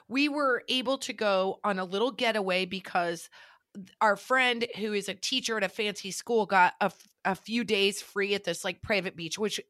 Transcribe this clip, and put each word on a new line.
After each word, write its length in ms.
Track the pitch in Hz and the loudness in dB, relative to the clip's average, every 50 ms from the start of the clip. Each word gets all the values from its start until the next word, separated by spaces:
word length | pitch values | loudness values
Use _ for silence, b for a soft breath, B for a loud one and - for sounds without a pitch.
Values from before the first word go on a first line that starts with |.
| B B | B B
we 200 | 226 269 294 294 | 0 2 2 2
were 340 | 285 302 285 262 240 - - - | 2 0 2 2 0 0 0 -2
able 300 | 247 262 226 262 277 269 | -2 0 0 0 -2 -2
to 140 | - - | -2 -6
go 480 | - - 220 202 196 185 190 190 - - - | -4 -2 0 2 2 2 2 0 -2 -2 -2
on 140 | 208 196 190 | -2 -2 -2
a 60 | 185 | -4
little 280 | 175 185 196 233 269 | -4 -2 0 0 0
getaway 520 | 208 - 247 226 220 214 190 190 180 185 190 | 0 0 0 0 0 0 0 0 0 0 0
because 640 | 180 190 185 - - - 185 175 170 165 165 - - B B B B B B B B - | -2 -4 -6 -6 -2 -2 0 0 0 -2 -4 -8 -16 B B B B B B B B -18
th-, 140 | 202 185 - _ - | -16 -16 -10 _ 2
our 160 | 220 214 202 | 4 4 4
friend 500 | 202 - - 254 254 254 247 240 233 233 - - 185 | 2 0 0 2 4 4 2 2 0 -2 -4 -4 -4
who 140 | 214 214 208 | -4 -2 -2
is 140 | 202 185 196 | -2 -4 -4
a 60 | 180 | -6
teacher 420 | - - - 262 254 - - 226 214 | -6 -4 -2 -2 -2 -2 -2 -2 -2
at 60 | 196 | -2
a 40 | 180 | -2
fancy 420 | - - 208 208 196 - - 190 | -2 -2 -4 -4 -4 -6 -8 -10
school 340 | 175 - - - 240 220 202 | -8 -8 -2 0 2 2 2
got 280 | 175 196 185 180 170 - - | 4 6 6 6 6 4 2
a 60 | 208 | 0
f-, 220 | 180 - - - _ _ _ - | 0 -2 -4 -20 _ _ _ -2
a 100 | 190 185 | -2 -2
few 300 | - - 208 226 240 226 | -2 -4 -4 -2 -2 0
days 360 | 170 214 196 196 202 196 - | 2 2 4 4 2 2 -2
free 320 | - - - 202 196 202 202 | -8 -6 -4 -2 0 0 0
at 100 | 196 202 | 0 -2
this, 200 | 175 170 - - | -4 -4 -4 -4
like, 180 | 185 175 - | -6 -6 -6
private 340 | - - 214 196 175 190 - | -2 -2 0 0 0 -2 -6
beach, 220 | 165 165 160 - 190 | -8 -8 -8 -4 -4
which 220 | 214 202 - - - | -2 -2 -4 -6 -4